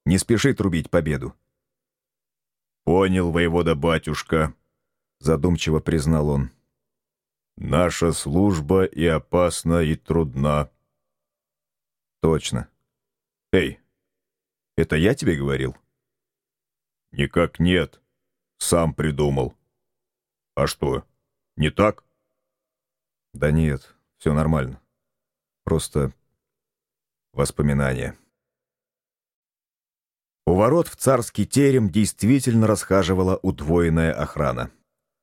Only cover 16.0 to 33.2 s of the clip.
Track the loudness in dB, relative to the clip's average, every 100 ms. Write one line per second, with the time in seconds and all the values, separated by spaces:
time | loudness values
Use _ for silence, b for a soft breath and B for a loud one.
16 | _ _ _ _ _ _ _ _ _ _
17 | _ -4 -2 0 0 0 2 2 0 -8
18 | _ _ _ _ _ _ -2 0 0 -2
19 | -4 -2 -2 -2 -4 -8 _ _ _ _
20 | _ _ _ _ _ -4 -4 -2 -4 -4
21 | -8 _ _ _ _ -4 -2 2 0 0
22 | _ _ _ _ _ _ _ _ _ _
23 | _ _ _ -4 0 2 0 -2 -10 _
24 | _ _ -2 0 0 0 -2 -10 _ _
25 | _ _ _ _ _ _ -4 -2 -2 -4
26 | -4 -8 _ _ _ _ _ _ _ _
27 | _ _ _ -4 -4 0 0 2 0 -2
28 | -6 -10 _ _ _ _ _ _ _ _
29 | _ _ _ _ _ _ _ _ _ _
30 | _ _ _ _ 0 4 4 2 0 -2
31 | 0 0 0 -4 -2 2 4 4 2 2
32 | 0 0 2 2 2 2 2 0 2 0
33 | 2 0